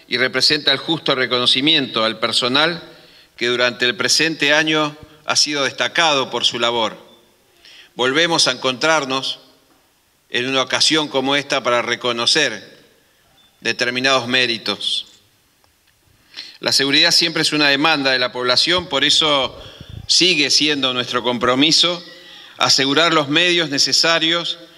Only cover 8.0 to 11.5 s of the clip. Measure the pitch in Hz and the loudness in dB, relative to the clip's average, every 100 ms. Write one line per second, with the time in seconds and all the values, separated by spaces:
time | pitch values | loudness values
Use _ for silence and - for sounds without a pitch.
8 | 127 143 170 160 139 123 131 123 156 156 | 0 2 2 2 0 0 -2 -2 2 2
9 | 131 135 131 - - _ _ _ _ _ | 0 -4 -6 -10 -14 _ _ _ _ _
10 | _ _ _ 120 123 135 127 120 - 156 | _ _ _ -4 -2 -2 0 0 2 0
11 | 147 135 131 143 139 | 0 -2 0 0 0